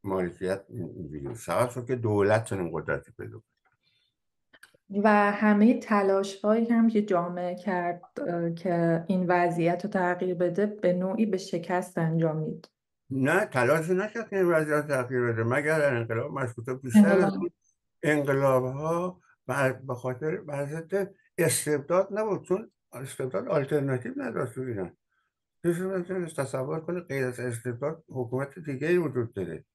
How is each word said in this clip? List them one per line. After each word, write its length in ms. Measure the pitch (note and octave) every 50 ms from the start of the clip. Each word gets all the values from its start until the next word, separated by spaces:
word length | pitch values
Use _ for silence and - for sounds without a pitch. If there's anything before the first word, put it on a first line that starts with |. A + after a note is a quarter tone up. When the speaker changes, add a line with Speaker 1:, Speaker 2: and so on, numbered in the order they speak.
| -
Speaker 1:
مالکیت 600 | G2 F#2+ F#2+ F#2 F2 E2+ - F#2 F#2 F#2+ F#2+ - -
اینجوری، 680 | A2+ - F2 D2 - G2 E2+ C#2 D2 D2 C#2 C2+ A#1+
سبب 340 | - - - E2+ G#2 A#2+ B2
شد 180 | - B2+ A#2+
که 80 | A#2+ C3
دولت 500 | B2 A#2 A2+ G#2 G2+ G2 G2+ A2 A2+ A2+
چنین 240 | - G#2 G2 F2 E2 E2
قدرتی 380 | D#2 D2+ - D2 C#2 - -
پیدا 200 | - - - -
کنه. 140 | - - _ _ _ _ _ _ _ _ _ _ _ _ _ _ _ _ _ _ _ _ _ _ _ _ - _ _ _ _ _ G3 G3+ G3+
Speaker 2:
و 280 | A3 G#3 G#3 G3+ G3+
همه 480 | G#3 G#3 G#3+ G#3+ G#3 G3+ G#3 A#3 B3+ -
تلاش‌هایی 920 | - - A3 G3+ G3 F#3+ F#3+ G3 G3 G3 - - - G#3 A3 A3+ A#3 A#3
هم 180 | A#3+ A3+ A3+
که 140 | A3+ G#3+ G#3
جامعه 540 | G#3 - F#3+ E3+ F3 F3 F3 F3+ F3+ F3 F3+
کرد، 480 | F3+ - G#3+ F3+ F3+ F3 F3 E3+ E3+ - - _ - C#4+
اه، 260 | - E3+ E3+ E3+ E3+ E3
که 520 | E3 - F#3 E3+ E3+ E3+ E3+ E3 E3 E3+
این 180 | - G3 F3+ F3+
وضعیت 580 | F3 F3+ F3 F3 E3+ E3 E3+ E3 E3+ F3 F3 -
رو 60 | G3+
تغییر 440 | - F#3+ F3+ F3+ F3+ F3 F#3 F#3 F3+
بده، 300 | E3+ F3+ F3 F3 G3 G#3
به 280 | G#3 G#3+ - - F3+ F3+
نوعی 320 | F3+ F#3 F#3+ F#3+ A3 A3+
به 120 | G3+ F#3+
شکست 600 | F#3 - - - E3+ E3+ - F#3 F3+ F#3 F#3 -
انجامید. 720 | F3+ E3 D#3+ D#3+ E3 E3 D#3+ D#3 D#3 D#3 D#3 - - - _ _ _ _ _ _ _ _ _
Speaker 1:
نه، 360 | C3+ C3+ C3 C#3 E3 F#3+ G#3+
تلاش 440 | G#3 - C3 A#2+ A#2+ D3+ E3 D#3+ E3+
نکرد 400 | F#3 F3+ G#3 G#3+ - A#3 A3 -
که 60 | G3+
این 100 | G3 F#3
وضعیت 380 | E3+ E3+ D#3+ D#3 D3+ D3 D3+ D3
رو 40 |
تغییر 340 | D3+ C#3+ C3 B2 A#2+ C3 B2
بده، 220 | B2 A#2+ A2+ A2 A2+
مگر 360 | A#2 B2 D3 D3 D3+ D#3+ D#3
در 160 | D3 C#3+ B2+
انقلاب 360 | A#2 A2+ A2+ A2+ A2+ C3 D3+
مشروطه 420 | D3+ C#3 C3 A2+ - B2+ A#2 C3 B2+
بیشتر 260 | C3 - B2+ A#2 G#3+
از 60 | G3+
Speaker 2:
انقلاب. 280 | G3+ G3+ F#3+ F3+ - F#2+
Speaker 1:
اون 160 | F#2+ E3+ F3 _ _ _ _ _ _ _ _ _ _ -
انقلاب‌ها 1160 | D3 D3+ D3 C#3 C#3+ C#3 C#3 C#3 C3+ C3 B2+ B2+ B2+ C3 C#3 D3+ D#3+ E3 E3+ F3+ F3+ F3+ - _ _ _ _ _
بر، 260 | - B2+ C#3+ C#3 C3 B2
به 200 | - C3+ C3+ B2
خاطر، 420 | B2 - B2+ B2+ - D#3 D#3 F3
بر 280 | G#3 - D3 D3 C#3 C#3+
ضد 500 | C#3 D3+ E3 E3 D#3+ F#3+ G3+ F#3+ F#3+ - _ _ _ _
استبداد 680 | - E3+ D#3+ D#3+ - - D3 D3+ C#3 C#3+ - E3+ F#3 F#3+ F#3+
نبود، 320 | G3 G#3+ G#3+ A3 F#3+ C#3 -
چون 280 | - F3+ G#3 A3+ - _ _ _ _
استبداد 560 | - A#2+ C3+ C3+ - - C3+ B2+ - G3 A#3+
آلترناتیو 680 | - - D3 C3+ C3+ D3+ D3 C#3 C#3 C3 B2 A#2 A#3+ C4
نداشت 360 | C#4+ C4+ A#3+ A3 - C#3 A#2 -
تو 80 | C3
ایران. 360 | C3 B2+ A2+ G2 F#2 E2 - _ _ _ _ _ _ _ _ _ _ _ _ _ -
کسی 180 | E3+ E3+ E3+
نمی‌تونست 580 | F#3 F#3+ F#3+ F#3 F3 F3+ F#3 F#3 F3 D#3+ D#3 -
تصور 400 | C#3 - - C3 C3 C#3+ D#3 D#3+
کنه 200 | D#3+ E3+ F3 F3+
غیر 260 | F3 - C#3 C#3 C3
از 140 | B2+ A#2+ A#2
استبداد 640 | B2 B2+ A#2 A#2 - B2+ A#2+ A#2 C#3 D3+ D#3+ E3 _ _
حکومت 500 | - B2+ B2 A2+ B2+ C3 C#3 C#3 - F3+
دیگه‌ای 380 | D#3 D3+ C#3 B2 D3 E3 F3+
وجود 360 | F3+ E3 C#3+ B2 B2+ A#2 A#2 -
داره 320 | G2 F2+ E2 E2 D2+ - _